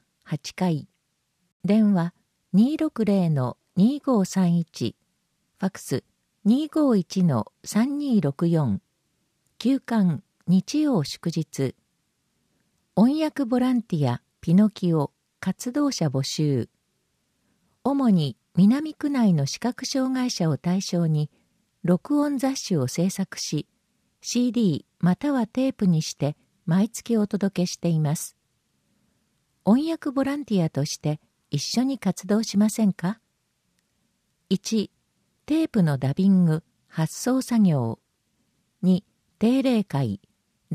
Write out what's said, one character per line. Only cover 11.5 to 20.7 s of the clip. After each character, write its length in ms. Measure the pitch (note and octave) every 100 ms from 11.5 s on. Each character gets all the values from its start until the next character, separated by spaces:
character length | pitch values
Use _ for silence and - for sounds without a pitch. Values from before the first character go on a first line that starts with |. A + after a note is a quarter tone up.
| - C3 - _ _ _ _ _ _ _ _ _ _ _ -
音 240 | A#3+ D#4
訳 260 | D#4 - A#3+
ボ 120 | B3
ラ 160 | B3+
ン 80 | B3
テ 140 | - D#3+
ィ 120 | C3
ア、 140 | A#2+ _ _
ピ 140 | -
ノ 160 | F3+ G#3+
キ 240 | - F3+
オ、 180 | D#3+ C#3+ _ _ -
活 320 | F#3+ - B3
動 180 | C#4+ C#4+
者 200 | - D#3
募 120 | C3+
集。 480 | C3 - D3+ C3 - _ _ _ _ _ _ _ _ _ _ _
主 280 | B3 C#4 B3+
に 260 | F#3 C#3+ - _ -
南 360 | G3+ C4+ D#4
区 160 | - D4
内 240 | C#4 G#3+
の 120 | D#3+ C#3
視 140 | -
覚 260 | A#3+ - B3+
障 260 | C4+ C4
害 200 | C4 B3
者 180 | - E3
を 80 | C#3
対 220 | F3